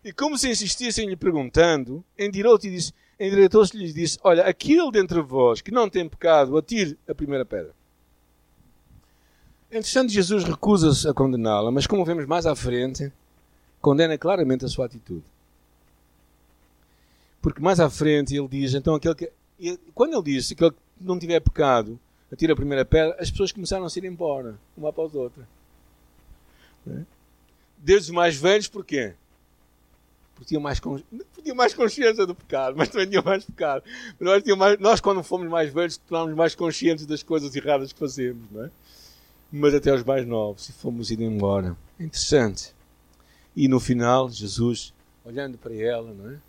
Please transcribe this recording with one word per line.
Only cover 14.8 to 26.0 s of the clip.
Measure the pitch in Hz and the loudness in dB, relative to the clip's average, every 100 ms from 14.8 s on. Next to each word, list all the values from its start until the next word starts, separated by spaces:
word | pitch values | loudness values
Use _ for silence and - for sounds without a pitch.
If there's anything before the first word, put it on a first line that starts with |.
| 123 | -6
atitude. | 117 - 87 - _ _ _ _ _ _ _ _ _ _ _ _ _ _ _ _ _ _ _ _ _ | -8 -14 -14 -14 _ _ _ _ _ _ _ _ _ _ _ _ _ _ _ _ _ _ _ _ _
Porque | 160 - | -6 0
mais | 165 180 | 2 4
à | 156 | 2
frente | - 151 147 135 | 2 2 2 0
ele | 139 135 | -4 -4
diz: | 135 135 | -4 -2
então | 139 147 | 0 0
aquele | 151 165 | 0 -2
que, | 151 165 _ _ _ | -4 -10 _ _ _
e | 175 180 - | -8 -8 -14
quando | - 285 | -2 0
ele | 285 | 0
diz, | 151 135 - | -2 -4 -4
"Aquele | 123 165 | 0 0
que | - _ _ | 0 _ _
não | 185 180 | -6 -6
tiver | 170 165 | -2 0
pecado, | - - 143 123 107 117 _ _ _ | 0 2 2 2 0 -12 _ _ _
atira | 135 160 | -4 0
a | |
primeira | 139 143 139 | 0 0 -2
pedra", | 127 160 160 175 | 2 2 2 -2
as | 170 | -8
pessoas | - 190 | -4 -4
começaram | 214 170 190 | -4 -8 -6
a | 175 | -6
se | - | -8
ir | |
embora, | 185 170 165 139 123 101 _ | -10 -6 -6 -6 -10 -16 _
uma | - 151 | -10 -8
após | 156 160 | -6 -6
outra. | 147 123 139 117 _ _ _ _ _ | -6 -8 -12 -20 _ _ _ _ _